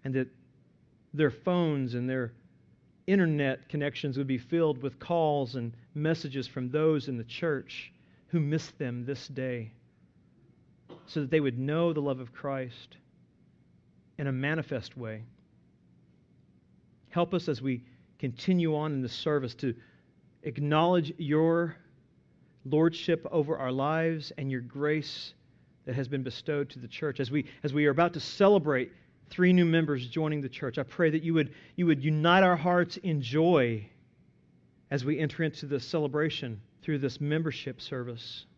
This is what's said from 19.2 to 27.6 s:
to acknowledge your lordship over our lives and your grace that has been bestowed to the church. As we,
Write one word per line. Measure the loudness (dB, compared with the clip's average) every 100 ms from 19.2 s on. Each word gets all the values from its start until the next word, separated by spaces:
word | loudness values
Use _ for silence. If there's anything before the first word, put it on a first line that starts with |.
| -2 0 -2 -4
to | -4 -4 -12 _ _ _ _ _
acknowledge | -10 -4 2 4 4 4 0 -6
your | 0 2 4 2 -2 -6 _ _ _ _ _ _ _ _ 0
lordship | 4 4 2 0 0 0
over | -2 0 -2
our | -2
lives | -2 0 0 0 -2 -8 -8
and | -4
your | -4
grace | -6 -4 0 0 -2 -12 -14 _ _ _ _ _ -6
that | -4
has | -4
been | -4
bestowed | -6 -8 -4 -4 -4
to | -8
the | -16
church. | -6 -6 -4
As | -2
we, | -2 -4 -6